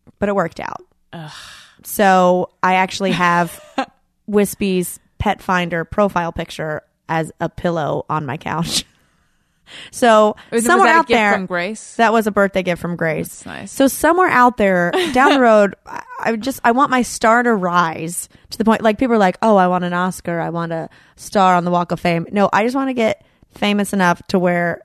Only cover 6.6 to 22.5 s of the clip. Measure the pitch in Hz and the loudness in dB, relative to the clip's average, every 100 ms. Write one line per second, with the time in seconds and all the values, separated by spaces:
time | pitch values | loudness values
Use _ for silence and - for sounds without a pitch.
6.6 | 156 151 _ _ _ 160 160 - 165 - | -8 -8 _ _ _ -4 -4 -6 -8 -4
7.6 | 180 170 147 151 - 156 156 139 - - | -4 -4 -4 -6 -4 -6 -6 -10 -8 -6
8.6 | 160 - - _ _ _ _ _ _ _ | -4 -6 -8 _ _ _ _ _ _ _
9.6 | _ - - - 247 220 214 - - 233 | _ -20 -20 0 4 4 4 0 -6 -4
10.6 | 226 370 370 330 320 233 214 196 185 180 | 2 4 4 4 2 2 2 0 -2 -6
11.6 | 175 220 - - 226 226 214 202 196 190 | -6 -8 -16 0 2 2 0 2 0 0
12.6 | 180 170 170 170 165 156 165 - - - | -4 -4 -4 -4 -4 -4 -8 -12 -16 -14
13.6 | 196 - 269 - 302 349 370 247 247 240 | -14 0 0 2 0 2 2 4 2 4
14.6 | 202 180 175 381 349 254 262 285 240 214 | 2 2 0 -2 -2 2 4 4 6 6
15.6 | 202 - - - - 523 - 226 220 269 | 4 0 -16 -16 -14 -8 -6 -4 -6 -2
16.6 | - 233 285 254 233 - 226 233 247 226 | 0 2 2 0 -2 -2 2 2 2 0
17.6 | 180 175 170 156 165 175 - _ _ - | 0 0 0 -2 -8 -10 -14 _ _ -4
18.6 | 214 220 226 214 - 226 190 180 226 208 | 0 2 2 0 0 2 2 2 2 4
19.6 | 180 180 175 175 185 175 - 170 165 165 | 4 2 -2 -2 -4 -6 -8 -6 -4 -6
20.6 | 170 165 156 - _ _ - 214 185 180 | -6 -8 -10 -16 _ _ -4 2 4 4
21.6 | 175 175 175 170 180 170 165 202 202 | 2 -2 -2 -4 -2 -2 -2 0 2